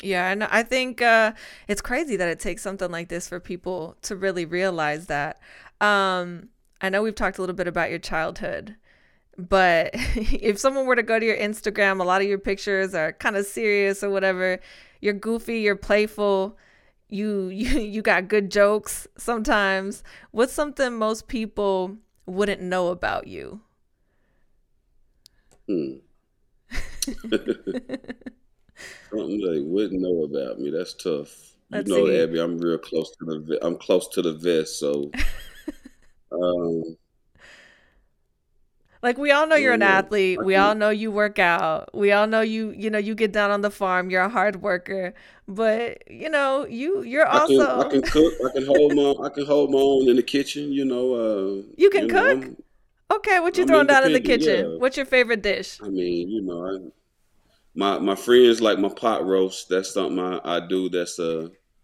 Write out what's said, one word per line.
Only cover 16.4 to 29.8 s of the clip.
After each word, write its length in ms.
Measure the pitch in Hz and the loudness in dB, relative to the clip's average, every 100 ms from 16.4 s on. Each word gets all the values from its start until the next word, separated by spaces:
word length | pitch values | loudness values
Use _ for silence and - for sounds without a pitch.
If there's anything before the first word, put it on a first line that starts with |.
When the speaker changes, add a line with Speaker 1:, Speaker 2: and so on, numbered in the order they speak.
| 196 - _ _ _ _ - | -2 -8 _ _ _ _ -12
Speaker 1:
you, 380 | 190 214 202 185 | -6 -4 -4 -6
<laughs> 60 | |
you, 260 | 190 254 277 | -4 0 0
you 220 | 214 214 | -2 -2
got 260 | 220 180 185 | 0 0 2
good 240 | 214 196 | 0 2
jokes 560 | 202 202 214 - - - - | 4 4 2 -4 -12 -12 -10
sometimes. 840 | - 233 220 214 196 190 196 214 - - - | -6 -4 0 0 2 -2 -4 -12 -16 -20 -8
What's 220 | 208 262 | -2 -2
something 400 | 285 294 277 254 | -2 -4 -2 -4
most 340 | 233 214 220 - | -2 -4 -4 -6
people 680 | 233 214 - 202 190 185 220 _ _ - | -8 -6 -4 -2 0 -4 -10 _ _ -8
wouldn't 340 | 185 208 190 | -2 -2 -2
know 280 | 180 185 175 | -4 -2 -2
about 380 | 180 104 - - | -2 -4 -4 -8
you? 340 | 87 67 214 _ _ _ _ _ _ _ _ _ _ _ _ _ _ _ _ _ _ _ _ - | -12 -14 -16 _ _ _ _ _ _ _ _ _ _ _ _ _ _ _ _ _ _ _ _ -6
Speaker 2:
Hmm. 260 | 90 67 67 _ _ _ _ _ _ _ | -4 -4 -10 _ _ _ _ _ _ _
<laughs> 640 | - - - - - 226 - - - - 247 254 262 - - - - _ _ _ - - - - | -6 -6 -8 -8 -8 -4 -4 -2 -6 -6 -10 -8 -12 -12 -16 -18 -20 _ _ _ -20 -20 -20 -10
Something 300 | 107 76 104 92 | -6 -4 -2 -2
they 60 | 78 | -2
wouldn't 400 | 73 95 | -2 -2